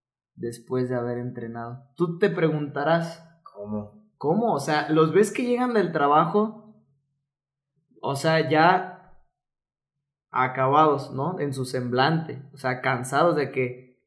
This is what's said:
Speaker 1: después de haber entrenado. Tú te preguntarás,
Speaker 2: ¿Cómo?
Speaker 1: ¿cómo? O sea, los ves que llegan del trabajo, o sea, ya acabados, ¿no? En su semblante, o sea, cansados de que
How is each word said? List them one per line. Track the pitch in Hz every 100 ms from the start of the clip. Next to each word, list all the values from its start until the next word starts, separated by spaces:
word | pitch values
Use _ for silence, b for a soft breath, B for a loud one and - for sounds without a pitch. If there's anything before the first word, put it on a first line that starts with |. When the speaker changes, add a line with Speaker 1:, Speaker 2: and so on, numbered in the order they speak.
| _ _ _ -
Speaker 1:
después | 117 117 - 127 123
de | 123
haber | 120 123
entrenado. | 123 123 117 117 117 123 - -
Tú | 175 170
te | 208
preguntarás, | - 165 151 147 143 143 170 165 - - _
Speaker 2:
¿Cómo? | - 101 104 107 104 - _ _
Speaker 1:
¿cómo? | 143 196 233
O | 151
sea, | 147 151 147
los | 156 160
ves | 185 208
que | -
llegan | 247 240 247
del | 226 175
trabajo, | 160 143 151 165 208 214 - - - _ _ _ _ _ _ _ _ _ _ _ _
o | 120 139
sea, | 160 160 143
ya | 151 165 185 - - - - _ _ _ _ _ _ _ _ _ _ _
acabados, | 120 127 131 131 147 156 139 -
¿no? | 127 151 180
En | 143
su | 131 127
semblante, | 127 123 123 139 165 160 - -
o | -
sea, | 127 127
cansados | 131 127 127 143 170 151
de | 131
que | 131 123 - - _